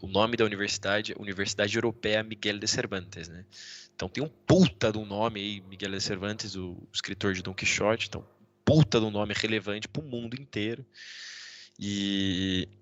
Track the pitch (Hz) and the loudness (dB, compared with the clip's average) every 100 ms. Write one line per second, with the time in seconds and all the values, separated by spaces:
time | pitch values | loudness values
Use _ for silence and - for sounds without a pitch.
0 | 98 95 113 117 107 101 101 - 98 104 | 0 4 4 4 2 2 -2 -2 0 0
1 | 107 - 104 92 98 - 104 113 117 113 | 0 -6 -6 -4 -2 0 2 2 2 0
2 | 107 107 110 107 104 104 107 - 113 95 | 2 2 0 -4 -2 -2 0 -2 -2 -6
3 | 87 - 82 85 95 - - - - - | -8 -12 -14 -14 -18 -18 -18 -18 -16 -8
4 | 92 - 156 - - 170 175 - 113 107 | -6 -4 -6 -4 6 8 8 6 2 2
5 | 104 101 113 104 101 101 92 95 101 95 | -2 0 0 0 -4 -6 -10 -8 -6 -4
6 | - 95 101 107 107 95 92 87 - - | -2 -2 -4 -6 -8 -8 -8 -10 -10 -8
7 | - 95 101 92 92 95 110 - 104 110 | -6 -2 -2 -2 -4 -4 -2 2 2 2
8 | - - - _ _ _ - 151 - 117 | -2 -8 -12 _ _ _ 6 8 8 6
9 | 110 104 104 104 107 110 98 101 104 143 | 2 0 0 0 0 0 -2 -6 -6 -8
10 | 156 120 117 127 143 107 107 117 131 - | -6 -8 -8 -10 -8 -4 -4 -4 -10 -18
11 | - - - - - - - - 101 101 | -18 -16 -16 -16 -16 -18 -20 -10 -6 -2
12 | 101 98 98 90 95 92 - - | 0 0 0 0 0 0 -2 -10